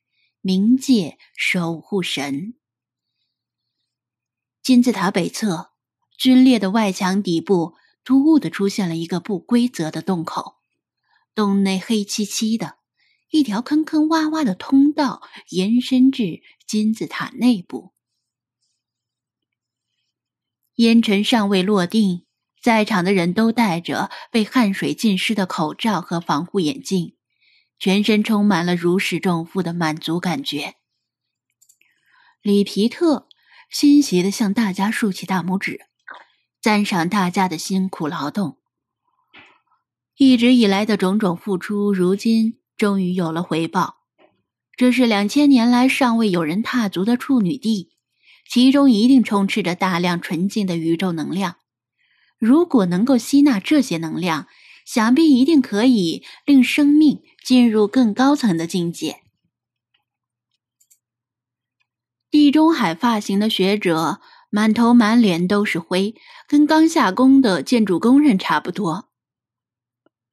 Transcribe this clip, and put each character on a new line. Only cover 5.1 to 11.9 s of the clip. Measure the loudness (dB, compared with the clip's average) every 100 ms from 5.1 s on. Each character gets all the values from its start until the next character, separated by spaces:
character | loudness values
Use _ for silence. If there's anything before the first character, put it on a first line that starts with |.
北 | -4 -6
侧， | -6 -6 -6 -10 _ _ _ _ -4
龟 | 2
裂 | 6 6 4
的 | 0
外 | -2 -2
墙 | -2 -2 -2
底 | -2 -2
部 | 0 0 -2 _ _ _
突 | 0 2 4
兀 | 2
地 | 0
出 | -4 -4
现 | -2 -4
了 | -4
一 | -6
个 | -8
不 | -6 -8
规 | -2 0 0
则 | -4 -8
的 | -8
洞 | -6 -6 -6
口， | -10 -12 _ _ _ _ _ _ _ _ -4
洞 | -2 0
内 | -2 -2
黑 | -2